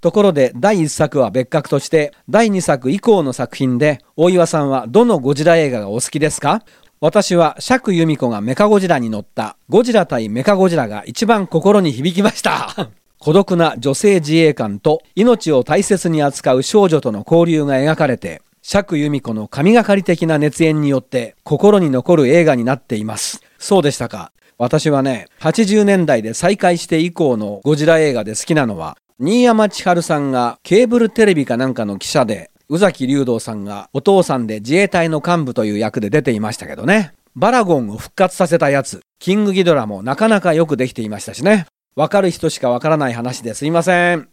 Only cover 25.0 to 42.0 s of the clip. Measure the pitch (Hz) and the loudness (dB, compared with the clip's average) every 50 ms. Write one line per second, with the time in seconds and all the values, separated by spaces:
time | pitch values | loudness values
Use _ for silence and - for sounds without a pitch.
25 | 135 139 131 110 92 _ _ _ - 156 165 - 226 190 202 214 208 202 202 190 | 0 0 -4 -6 -8 _ _ _ -4 -2 0 0 0 2 2 2 4 4 2 2
26 | 170 151 139 113 107 110 113 - - 175 208 202 - 180 175 170 - - 175 160 | 2 2 0 0 0 -4 -8 -2 0 0 0 2 2 0 0 0 -2 -2 0 0
27 | 160 180 170 - 170 139 123 107 107 101 104 98 - 143 151 147 151 160 165 160 | 0 -2 -2 -2 0 0 0 0 -2 -6 -8 -6 -2 -2 0 2 4 4 4 4
28 | 156 151 131 117 104 101 107 - - - 165 156 135 117 104 85 80 78 71 _ | 4 2 0 -2 -4 -6 -8 -10 -4 -2 0 0 0 -2 -4 -8 -10 -12 -14 _
29 | _ _ _ _ 123 156 214 247 247 240 226 220 214 208 - - - 190 175 170 | _ _ _ _ -4 0 2 2 4 4 4 2 2 0 -2 -4 -2 0 0 0
30 | 165 - 170 151 143 139 131 123 123 120 117 _ _ - 175 208 247 233 233 240 | 0 -2 -2 -2 -2 -2 -2 -2 -2 -2 -4 _ _ 2 2 4 4 4 2 2
31 | 233 220 - - 226 208 185 151 135 - 123 117 131 131 123 113 113 104 101 95 | 0 0 2 2 2 2 2 0 0 -2 -2 -2 -2 -4 -4 -4 -6 -6 -6 -8
32 | - - - 156 127 107 110 92 82 - _ _ _ _ 143 170 208 190 - - | -10 -2 0 0 0 0 -2 -8 -8 -18 _ _ _ _ -2 2 2 2 0 0
33 | 131 127 139 143 139 123 120 113 - - 110 104 98 101 101 101 98 _ _ 139 | -4 -2 0 0 0 0 -2 -4 -4 -8 -10 -10 -10 -10 -12 -14 -14 _ _ -2
34 | - 208 196 190 175 - 151 131 117 107 110 107 104 117 147 180 202 196 - 180 | 0 2 4 4 4 2 -2 -4 -4 -6 -6 -8 -6 -2 0 0 0 0 0 0
35 | 170 165 160 151 - 175 175 170 156 127 117 - 110 107 104 104 113 113 - 131 | 0 0 -2 -4 -2 -2 -2 -2 -2 -4 -4 -4 -2 -2 -2 -2 -4 -4 -4 -4
36 | 107 101 101 151 - 139 120 104 107 107 110 - - - - - 110 139 196 220 | -6 0 -2 0 0 0 -2 -2 -4 -6 -8 -10 -12 -16 -14 -8 -2 0 0 0
37 | 196 151 - _ _ _ _ 123 147 214 240 254 220 180 170 139 120 104 104 110 | 0 -4 -10 _ _ _ _ -2 0 2 2 2 2 2 0 0 0 -4 -8 -12
38 | - - _ - 190 185 - - 190 170 160 165 165 143 139 139 135 - - - | -14 -16 _ -2 0 0 0 -2 -2 0 0 0 0 0 0 0 -2 -6 -12 -16
39 | _ _ _ _ - 175 190 214 214 202 190 190 185 170 160 143 113 104 104 95 | _ _ _ _ -4 -2 0 0 0 0 0 0 2 2 2 2 0 -4 -8 -8
40 | 98 120 139 - 214 226 220 202 - 180 156 156 170 156 151 113 127 127 - - | -6 -6 -2 0 2 2 2 2 2 0 2 2 0 0 0 -2 -2 -6 -4 -8
41 | 113 107 107 98 - - 101 110 131 190 214 202 165 _ _ _ _ _ _ - | -8 -8 -8 -10 -12 -14 -12 -4 0 2 2 2 0 _ _ _ _ _ _ -4